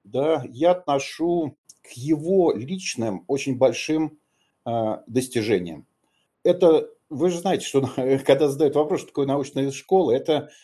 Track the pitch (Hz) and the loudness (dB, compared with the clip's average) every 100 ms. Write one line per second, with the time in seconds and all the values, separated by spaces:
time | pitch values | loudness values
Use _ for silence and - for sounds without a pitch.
0 | 101 120 151 156 123 120 170 180 151 139 | -8 -2 0 0 -4 0 2 2 0 -2
1 | - - 170 175 147 - _ - - 120 | -2 -4 -2 -2 -4 -8 _ -20 -20 -8
2 | 143 151 160 190 165 104 131 185 - - | -2 -2 2 2 2 0 -4 -8 -8 -6
3 | 113 95 - 139 139 127 131 - - 156 | -4 -6 -4 -4 -2 2 2 2 -2 -2
4 | 151 - _ _ _ _ 120 117 110 101 | -2 -6 _ _ _ _ -4 -2 -2 -4
5 | - 117 131 117 107 98 85 76 - _ | -4 -4 -2 -2 0 0 -2 -12 -20 _
6 | _ _ _ _ 175 180 175 156 - - | _ _ _ _ 0 4 6 4 2 -12
7 | - 139 175 175 190 156 - 139 127 - | -12 -2 -2 0 -2 -2 0 -2 -2 -2
8 | 131 135 135 139 147 139 147 143 151 160 | 0 2 4 4 2 2 2 2 0 -2
9 | - - 139 143 135 139 139 135 - 190 | -4 -4 -2 -2 -4 -4 -4 -4 0 2
10 | 147 131 165 151 - - | 4 0 0 -2 -2 -16